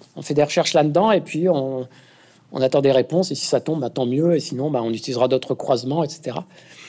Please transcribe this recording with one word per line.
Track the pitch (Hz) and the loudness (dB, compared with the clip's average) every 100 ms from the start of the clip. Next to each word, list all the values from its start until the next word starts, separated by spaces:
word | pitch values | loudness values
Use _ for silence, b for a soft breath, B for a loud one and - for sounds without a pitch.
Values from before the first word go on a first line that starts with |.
| - - | -20 -12
On | |
fait | 147 | -2
des | 147 | 0
recherches | 143 - 156 | 2 2 2
là-dedans, | 165 151 156 220 | 2 4 4 4
et | 196 | 2
puis | 147 156 180 | 0 -2 0
on, | 156 135 131 127 b b b b b _ | 2 -2 -6 -8 b b b b b _
on | - | -2
attend | 131 143 | 2 4
des | 139 | 4
réponses, | 131 123 165 185 | 4 2 0 -2
et | 139 | -4
si | - | -2
ça | 135 | -2
tombe, | - 156 | 0 -4
bah, | 120 | -4
tant | - 123 | -4 -2
mieux, | 131 170 165 | 0 2 2
et | |
sinon, | - 127 147 | -2 -4 -2
bah, | 135 | -2
on | 113 | -2
utilisera | 113 139 120 123 | -4 -4 0 2
d'autres | 131 - | 0 -2
croisements, | 127 - 123 123 156 | -4 -2 -2 0 -2
et | 143 | -2
cetera. | - - 127 185 B B B | -6 -10 -10 -10 B B B